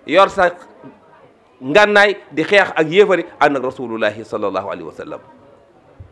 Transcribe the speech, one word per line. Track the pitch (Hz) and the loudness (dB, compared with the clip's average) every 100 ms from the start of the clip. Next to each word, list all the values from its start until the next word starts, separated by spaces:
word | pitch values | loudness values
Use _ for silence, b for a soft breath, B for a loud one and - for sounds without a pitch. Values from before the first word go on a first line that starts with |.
| - | -2
yor | 170 190 | 2 2
sa | 196 175 - - - 139 - _ _ _ _ _ - | 2 -2 -2 -18 -20 -20 -20 _ _ _ _ _ -14
ngànnaay | 131 196 208 208 202 - - | 0 2 4 4 2 0 -8
di | 151 | -6
xeex | 156 202 - 160 | 0 2 2 -2
ak | 160 | 0
yéefari, | 185 190 175 160 - | 2 4 2 -4 0
ànd | 147 139 | 0 0
ak | |
Rasulullahi | 127 131 120 113 107 107 107 | -6 -8 -8 -4 -4 -4 -10
sallallahu | 107 101 95 98 | -6 -4 -6 -6
alayhi | 87 80 | -10 -12
wa | |
sallam. | - 82 - - - _ _ _ _ _ - - | -16 -16 -16 -18 -20 _ _ _ _ _ -20 -20